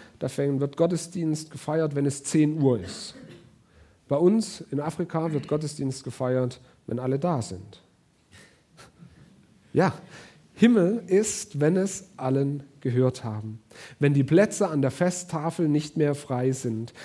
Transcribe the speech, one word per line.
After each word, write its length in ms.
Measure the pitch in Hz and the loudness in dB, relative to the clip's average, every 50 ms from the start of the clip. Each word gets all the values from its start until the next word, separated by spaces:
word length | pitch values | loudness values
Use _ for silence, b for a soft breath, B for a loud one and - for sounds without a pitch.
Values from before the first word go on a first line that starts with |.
| B B B B | B B B B
da 100 | - 131 | -6 -6
fängt, 320 | - - 143 143 139 135 | -2 -2 -2 0 0 0
wird 160 | 143 139 - | -2 -2 0
Gottesdienst 760 | - 165 175 180 165 - - - 175 165 156 156 151 156 - | 0 0 0 0 -2 -6 -8 -6 -4 -2 -2 -2 -4 -6 -12
gefeiert, 440 | - - - - 156 165 160 151 139 | -14 -10 -6 -4 -2 0 0 0 0
wenn 120 | 143 139 | 0 0
es 180 | 143 139 - - | 0 -2 -4 -6
zehn 360 | - - 156 151 151 156 160 | 0 2 4 4 4 2 2
Uhr 200 | 139 135 120 104 | 4 4 4 2
ist. 340 | 90 92 - - - - - - - - - - - - _ _ _ b b b b b b b _ _ | -2 -8 -12 -12 -14 -16 -16 -18 -20 -20 -20 -20 -20 -20 _ _ _ b b b b b b b _ _
Bei 80 | 139 | 0
uns 460 | 147 175 185 220 226 214 - - - 165 - | 4 4 4 4 4 2 -2 -8 -14 -10 -6
in 80 | - 143 | -6 -4
Afrika 500 | 143 165 - - 175 - - 160 160 165 | -4 -4 -4 -4 -6 -4 -2 -2 -2 -2
wird 140 | 156 139 139 | -2 -4 -2
Gottesdienst 560 | - 151 151 156 143 - - 143 135 131 - | -2 -2 -2 -2 -6 -6 -6 -6 -6 -6 -6
gefeiert, 580 | - 127 - - 131 127 127 127 127 123 - - b b b b b | -10 -12 -8 -4 -2 0 0 0 0 -2 -4 -10 b b b b b
wenn 120 | - 120 120 | -8 -8 -4
alle 200 | 131 131 135 143 | -2 -2 -2 0
da 200 | 170 180 160 127 | 0 0 -2 -2
sind." 400 | 107 - 92 87 101 104 - - _ _ _ _ _ _ _ _ _ _ B B B B B B B _ _ - - - _ _ - - - - - - _ _ _ _ _ _ _ _ | -4 -6 -10 -12 -14 -16 -20 -20 _ _ _ _ _ _ _ _ _ _ B B B B B B B _ _ -20 -20 -20 _ _ -20 -20 -20 -20 -20 -20 _ _ _ _ _ _ _ _
Ja, 220 | - 135 180 165 - - B B B B B B B B B B _ | 2 2 2 2 0 -2 B B B B B B B B B B _
Himmel 500 | - 220 240 240 208 170 180 226 226 - | 4 6 6 6 6 4 4 2 -2 0
ist, 540 | - 185 202 220 220 - - - - - 139 | 2 2 2 4 2 -2 -6 -8 -8 -2 2
wenn 160 | 147 156 185 | 2 4 4
es 320 | 185 190 196 - - - - - | 2 0 -2 -4 -8 -14 -18 -14
allen 480 | - 127 131 135 139 139 139 147 139 - - _ _ | -6 -2 0 2 2 2 0 -2 -6 -10 -14 _ _
gehört 420 | - 131 120 127 131 127 127 - | -4 0 2 4 2 2 0 -2
haben. 380 | - 113 107 107 107 110 110 110 - B B B B B B B | -8 -8 -8 -8 -8 -10 -12 -14 -18 B B B B B B B
Wenn 120 | 143 143 143 | 2 4 4
die 100 | 143 131 | 4 4
Plätze 440 | - 156 185 214 214 - - 202 170 | 6 6 6 6 4 2 -2 -2 0
an 140 | 156 143 | 0 0
der 80 | 135 131 | 0 0
Festtafel 760 | 127 - 180 180 180 - - - 170 156 147 165 160 - 170 151 | 0 0 0 0 0 -2 -8 -8 -8 -4 -4 -4 -2 0 0 2
nicht 280 | 147 151 151 - - | 2 0 -2 -2 0
mehr 200 | 160 151 147 139 | 0 2 2 0
frei 340 | 139 - - 131 123 127 131 | -2 -4 -6 -4 0 0 0
sind, 440 | 131 127 - 120 113 110 113 117 B B | -2 -2 -4 -4 -4 -4 -6 -10 B B